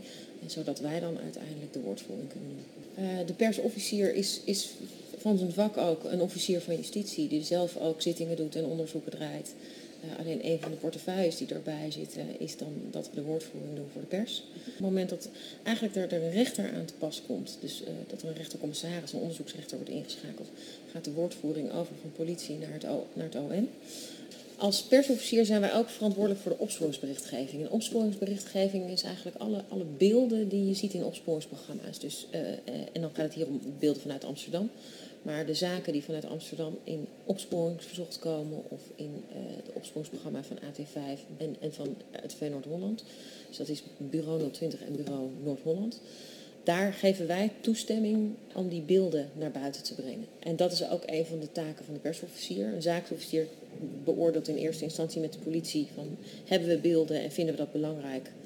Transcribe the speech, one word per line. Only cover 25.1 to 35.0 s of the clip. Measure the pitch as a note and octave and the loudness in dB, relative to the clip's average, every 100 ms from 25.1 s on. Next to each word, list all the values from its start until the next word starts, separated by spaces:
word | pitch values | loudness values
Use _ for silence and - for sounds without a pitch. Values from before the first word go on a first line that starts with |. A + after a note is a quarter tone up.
| A#3+ - A3+ G#3+ | 4 6 6 8
zijn | G#3+ | 8
wij | G3+ | 6
ook | A3+ A3+ | 6 4
verantwoordelijk | - G#3+ G3 G#3 G3 | 2 2 6 4 4
voor | F3+ | 0
de | - | 0
opsporingsberichtgeving. | G#3+ - D#3 C#3 C#3 C#3 - A#2+ C3+ D3 | 0 2 0 0 -4 -4 -4 -4 -2 -2
En | D#3 | 0
opsporingsberichtgeving | A3+ - A3+ G#3+ G3 G3 G3+ - F#3+ G3 G3 F3+ | 0 2 4 4 2 0 -2 0 2 4 4 0
is | F3+ | -2
eigenlijk | F3+ F#3 F3+ - | -2 -4 -8 -4
alle, | G#3+ G3+ - | -2 -2 -2
alle | G3 E3 C#3 | -2 -2 8
beelden | G3 A#3 B3+ A3 G3+ | 10 10 8 6 4
die | G3 G3 | 4 4
je | |
ziet | G3 G3+ | 4 0
in | F3+ | 0
opsporingsprogramma's. | - - - D#3 - D3+ - - - - | -2 -2 0 0 -2 -10 -8 -8 -8 -8
Dus, | C#3+ - - | -6 -8 -6
eh, | E3 G2+ | -4 -2
eh, | - - D3+ - | -4 -4 -6 -4
en | E3 | -4
dan | D#3+ | -2
gaat | D#3 D#3 | 0 -2
het | |
hier | D#3 D3+ | 0 -2
om | C#3+ C3+ D3 | -2 -4 2
beelden | D3 C#3 | 4 4
vanuit | C#3+ C#3 | 0 -4
Amsterdam. | - D3 - E3+ A3 - - - | -4 -6 -2 0 -2 -4 -14 -14